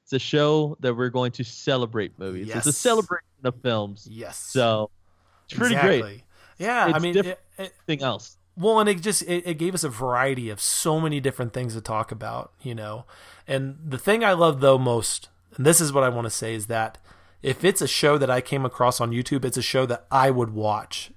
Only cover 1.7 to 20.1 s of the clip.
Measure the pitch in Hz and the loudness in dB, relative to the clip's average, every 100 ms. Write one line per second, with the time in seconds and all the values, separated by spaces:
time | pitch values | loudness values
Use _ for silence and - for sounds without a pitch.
1.7 | 131 117 113 98 - 92 92 107 117 117 | 0 0 -4 -6 -6 -10 -8 -8 -4 -2
2.7 | 139 247 226 196 175 - _ 131 123 127 | 0 2 2 0 -8 -10 _ -6 -4 -2
3.7 | 113 104 101 - 110 107 - - 131 117 | -2 -4 -10 -18 -16 -14 -14 -4 2 2
4.7 | 110 107 - _ _ _ _ - - 240 | 2 -2 -8 _ _ _ _ -14 -2 0
5.7 | 233 190 147 110 101 - _ - - 190 | 4 4 4 0 -10 -20 _ -20 -8 -4
6.7 | 240 180 156 175 180 185 185 _ - 190 | 0 2 2 2 0 0 -4 _ -14 -14
7.7 | - - 147 135 104 - - _ - 190 | -12 -6 -4 -2 -4 -10 -20 _ -2 2
8.7 | 220 208 190 185 202 170 175 175 160 165 | 4 4 2 0 -2 -2 -4 -4 -4 -2
9.7 | 185 156 110 127 123 135 131 117 104 - | -2 -4 -4 -2 2 2 0 -4 -4 -4
10.7 | - 170 156 160 147 135 - 123 127 123 | -2 0 0 0 0 -2 -4 -6 -4 -6
11.7 | 113 107 110 113 110 107 117 - _ 131 | -6 -6 -6 -6 -8 -10 -10 -12 _ -12
12.7 | 117 107 110 - - - - - 135 135 | -10 -10 -12 -16 -20 -20 -20 -6 -4 -4
13.7 | 139 160 131 - 220 220 180 170 139 135 | -8 -8 -4 0 2 4 4 4 6 6
14.7 | 135 127 117 104 - - _ _ - 135 | 6 4 2 0 -6 -10 _ _ 2 4
15.7 | 170 156 139 131 120 117 - 113 113 104 | 6 4 4 2 2 -4 -4 -6 -6 -4
16.7 | 113 110 - - - - _ 135 127 175 | -2 -4 -6 -20 -20 -20 _ -4 0 2
17.7 | 196 139 - 147 147 135 127 127 139 127 | 2 0 2 4 4 4 0 0 -2 -2
18.7 | - 123 - 117 117 123 143 127 127 117 | 2 2 2 0 -2 -2 -2 -2 -2 0
19.7 | 131 131 120 - | 0 0 -2 0